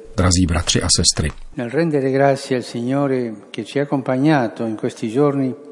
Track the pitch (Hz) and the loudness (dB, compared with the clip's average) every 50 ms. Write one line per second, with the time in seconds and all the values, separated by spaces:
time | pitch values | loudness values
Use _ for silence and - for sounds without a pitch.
0 | - - - - 87 90 85 90 92 82 82 82 - - - - - 87 - - | -18 -10 -2 0 2 4 4 4 4 2 2 0 0 0 0 0 2 2 2 2
1 | 87 - - - 80 73 - - - - - - 120 117 120 151 170 165 147 143 | 2 2 2 0 -2 -4 -4 -6 -14 -12 -8 -6 -6 -2 0 0 0 2 2 0
2 | 131 135 131 135 139 139 135 131 - - 131 123 107 - - 120 120 127 135 139 | 0 2 2 4 4 4 4 2 0 -2 -2 -2 -2 -4 -6 -6 -2 -2 0 0
3 | 143 135 135 127 120 117 107 104 - - - 123 107 - - 139 143 139 147 135 | 0 0 0 0 -2 -4 -6 -10 -16 -14 -10 -10 -8 -4 -2 -2 -2 0 -2 -2
4 | - - 131 127 139 156 156 139 120 107 - - 117 113 110 104 - 120 - - | 0 0 0 2 4 4 4 4 2 0 -2 -4 -6 -4 -4 -4 -4 -6 -6 -4
5 | - 110 107 135 147 147 139 143 135 127 120 - - - | -6 -2 0 2 2 2 2 0 -2 -2 -4 -8 -14 -20